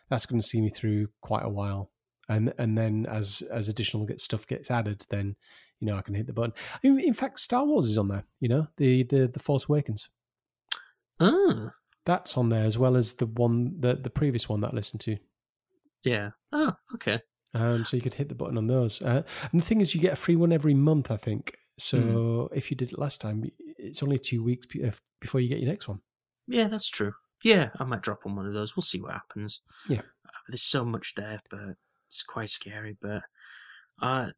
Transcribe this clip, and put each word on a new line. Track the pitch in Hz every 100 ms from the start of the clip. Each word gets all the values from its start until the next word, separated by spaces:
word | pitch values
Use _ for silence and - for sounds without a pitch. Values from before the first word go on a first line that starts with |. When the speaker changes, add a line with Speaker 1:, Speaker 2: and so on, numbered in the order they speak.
| _
Speaker 1:
that's | 120 -
gonna | 120
see | 104 113
me | 110
through | - 110 104 104 -
quite | - 110 110
a |
while. | 101 101 98 101 _ _ _ -
And, | 107 117 -
and | 117 110
then | 113 107 113
as, | 110 101 - -
as | 120 104
additional | 104 107 110 107
get, | -
stuff | - 107 -
gets | - -
added, | 123 104 101 -
then, | 101 101 98 _ - _ _
you | 110
know, | 98
I |
can | - 101
hit | 117
the |
button. | 117 117 - - -
In, | 269 277
in | 320
fact, | 226 269 -
Star | - 247 294
Wars | 294 120
is | 107
on | 98
there, | 98 - _
you | 120
know, | 127 156 -
the, | 139 127
the, | 127 139 127
the | 131
Force | - 139 -
Awakens. | 147 143 107 - _ _ _ _ _ _ - - _ _ _
Speaker 2:
Ah. | 175 339 392 113 107 - _ _ -
Speaker 1:
That's | - - -
on | 117
there, | 113 110
as | 110
well | 131 127
as | 117 -
the | 113
one, | 113 120 117 120 175
the, | 123 127
the | 131
previous | - 147 120 -
one | 104
that | 107
I | 120
listened | 101 107
to. | - 107 - _ _ _ _ _ _ _
Speaker 2:
Yeah. | 127 113 101 - _
Oh, | 294 302 - _ 240
okay. | - 117 - _ _
Speaker 1:
Um, | 120 117 117 110
so | 127
you |
could | 127
hit | - 143
the | 120
button | - 117
on | 110
those. | 131 117 -
Uh, | - 123 170 - 131
and | 170
the | 170
thing | 220
is, | 190
you | 170
get | 170
a | -
free | - 170
one | 170
every | 165 151
month, | 139 147 156 127
I | 110
think. | - 107 - - _ -
So | - 123 117 117 117 117 127
Speaker 2:
Hmm. | 147
Speaker 1:
if | -
you | 131
did | 123
it | -
last | 143 -
time, | 110 110 117 - 302 -
it's | 110 139
only | 143 139
two | - 120
weeks | 113 123 -
be-, | - 135
uh, | - _ _
before | - 135
you | 123
get | -
your | 123
next | 202 -
one. | 104 _ _ _ _ -
Speaker 2:
Yeah, | 247 214
that's | 214 -
true. | - 104 101 _ _
Yeah, | 220 202 123 -
I |
might | 127 123
drop | - 202 -
on | 98
one | 196
of |
those. | 208 214 -
We'll |
see | - -
what | -
happens. | - - - 104 - _ - 208
Speaker 1:
Yeah. | 117 - _ -
Speaker 2:
Uh, | - -
there's | 127
so | - 139 120
much | 113 - -
there, | 104 107 -
but | 101 101 92 _ _ _
it's | -
quite | - - 110
scary. | - 98 104 107 104
But, | 104 104 - _ - - - - _ _
uh, | 123 131 120